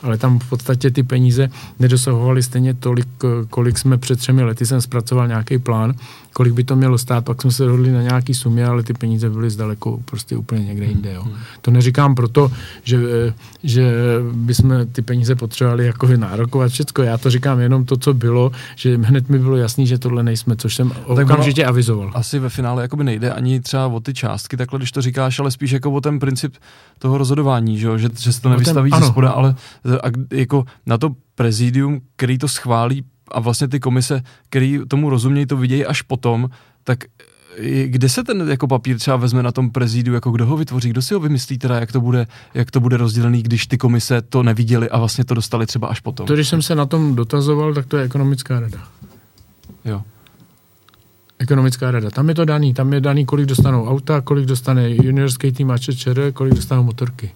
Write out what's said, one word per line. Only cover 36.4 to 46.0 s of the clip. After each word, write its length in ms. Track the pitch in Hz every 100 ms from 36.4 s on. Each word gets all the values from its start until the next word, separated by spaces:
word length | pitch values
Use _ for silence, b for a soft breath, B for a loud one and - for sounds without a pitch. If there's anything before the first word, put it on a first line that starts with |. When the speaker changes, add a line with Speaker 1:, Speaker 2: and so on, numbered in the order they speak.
| 127 B B B
Speaker 2:
tak, 140 | - 127 - _ - _ 69 90
eh, 240 | 110 135 135
kde 200 | 127 135
se 160 | 131
ten 240 | 247 214 160
jako 160 | 139 139
papír 320 | 127 131 120
třeba 180 | 147 131
vezme 260 | 123 127
na 100 | 123
tom 180 | 117 127
prezidiu, 440 | 120 123 113 120
jako 160 | 120 127
kdo 160 | 113 117
ho 100 | 151
vytvoří, 340 | 156 127 120
kdo 120 | 117
si 120 | 127
ho 60 | 202
vymyslí 380 | 151 143 127 131
teda, 220 | 131 120
jak 120 | 117
to 80 | 131
bude, 260 | 120 123 113 B B
jak 160 | - 123
to 100 | 135
bude 160 | 123 123
rozdělený, 460 | 117 110 120 120
když 240 | 113 117 -
ty 120 | 127
komise 440 | 127 120 - 123
to 200 | 113 131
neviděly 480 | 120 110 117 120 113
a 80 | 117
vlastně 260 | 113 -
to 100 | 127
dostali 320 | 117 110 120 113
třeba 220 | 113 107
až 120 | 113